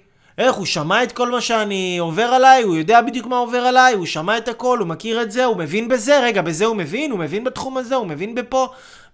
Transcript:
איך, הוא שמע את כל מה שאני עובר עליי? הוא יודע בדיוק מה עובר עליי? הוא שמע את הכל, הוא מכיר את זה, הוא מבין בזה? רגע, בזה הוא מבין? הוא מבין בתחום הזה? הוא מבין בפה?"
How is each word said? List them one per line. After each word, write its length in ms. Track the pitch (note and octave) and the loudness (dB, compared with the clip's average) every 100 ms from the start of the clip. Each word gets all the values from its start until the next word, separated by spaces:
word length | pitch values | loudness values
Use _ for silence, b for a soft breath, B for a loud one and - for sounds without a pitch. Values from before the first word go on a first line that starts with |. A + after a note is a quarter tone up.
| b b b - | b b b -2
איך, 160 | B3 | 0
הוא 120 | G3+ E3+ | 0 -4
שמע 360 | E3 D3+ G#3+ | -4 0 0
את 100 | B3 | 0
כל 180 | - A#3+ | -2 -2
מה 100 | A#3+ | -2
שאני 580 | A#3 A3+ G#3 G3 F#3 F3 | -2 -2 -2 -4 -4 -4
עובר 240 | E3 D#3+ | -4 -2
עליי? 400 | A#3 B3+ C4 C4 | 2 6 8 6
הוא 140 | A3 D#3+ | 4 0
יודע 240 | D#3+ A#3 | 4 4
בדיוק 260 | A#3+ B3 A3+ | 4 -4 -4
מה 100 | B3 | -2
עובר 220 | A#3+ B3 | -2 0
עליי? 360 | B3 B3+ B3+ | 2 6 4
הוא 120 | G#3+ E3+ | 4 -2
שמע 320 | D#3+ E3+ A3+ | -4 -2 -2
את 100 | A3+ | -4
הכל, 300 | A3+ B3 A#3+ | -4 -2 0
הוא 100 | F3 | -2
מכיר 340 | D#3+ A3 A3+ | -4 -4 -4
את 100 | A3+ | -2
זה, 120 | A#3 | -2
הוא 120 | B3+ G3 | 0 -2
מבין 320 | D#3 G3 A3+ | -2 -4 -2
בזה? 320 | B3+ G#3+ C#4+ | -2 4 4
רגע, 220 | A#3+ G3+ | 4 0
בזה 220 | E3 D#3+ | -2 0
הוא 120 | A3 A3 | 0 0
מבין? 340 | D3+ G#3+ D4+ | -4 -4 -4
הוא 80 | G#3 | -4
מבין 260 | D3+ G3 | -4 -4
בתחום 320 | B3 B3+ C4+ C4 | -6 -6 -6 -6
הזה? 180 | A#3+ | -4
הוא 120 | C4 G3 | -4 -4
מבין 280 | D3 G3+ | -6 -6
בפה?" 340 | A#3 A#3+ C4 B3+ B B B B | -6 -4 -2 -2 B B B B